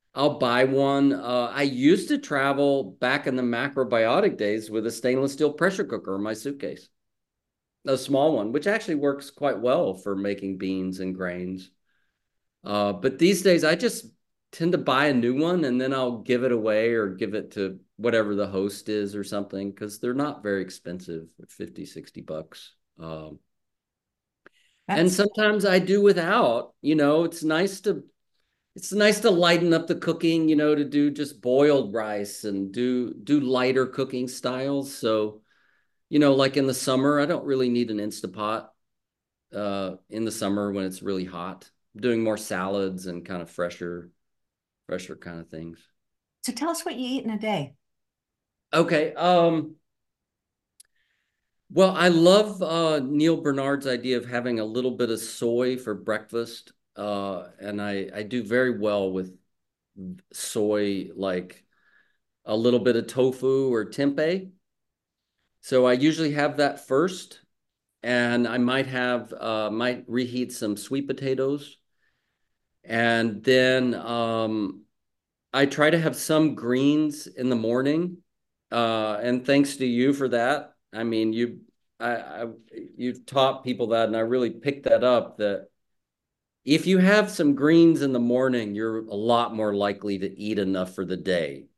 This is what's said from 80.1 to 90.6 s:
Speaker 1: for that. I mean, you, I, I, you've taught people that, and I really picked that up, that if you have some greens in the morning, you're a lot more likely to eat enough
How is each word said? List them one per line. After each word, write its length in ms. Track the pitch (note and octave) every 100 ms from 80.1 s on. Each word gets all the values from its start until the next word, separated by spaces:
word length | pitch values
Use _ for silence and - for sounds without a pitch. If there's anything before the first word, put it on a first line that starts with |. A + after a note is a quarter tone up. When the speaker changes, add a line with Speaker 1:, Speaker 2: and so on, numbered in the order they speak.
Speaker 1:
for 160 | C#3 C3
that. 460 | A#2 A#2+ D3 - _ _
I 120 | A2
mean, 280 | A#2 A2+ A2
you, 280 | A2+ A#2+ F#2 - _ _ -
I, 160 | A#2 A#2
I, 300 | C2+ E2 A#2 A2 _ - - -
you've 300 | B2 - -
taught 380 | C3+ C3 C3
people 240 | B2+ A#2 A2+
that, 200 | A2+ A2
and 80 | A2+
I 40 |
really 300 | A2+ B2 A#2+
picked 340 | A#2 C#3+ C#3
that 200 | - A2+
up, 340 | B2 A#2+ - -
that 300 | G#2 F#2+ - _ _ _ _ _ _ _ _ _
if 220 | B2 D#3 F3
you 120 | F#3
have 320 | F#3 G#3+ G3+
some 240 | - D3+
greens 480 | C#3 D3 E3 E3 D3+
in 100 | C#3
the 80 | B2+
morning, 540 | A#2+ B2 C3 B2 G#2
you're 240 | G2+ A2+ A2+
a 160 | A2
lot 400 | G#2 A2+ A#2 A#2
more 200 | A2 G#2+
likely 440 | G2+ G2+ G2+ G#2 G2
to 200 | F#2+ F#2+
eat 200 | G#2
enough 360 | G#2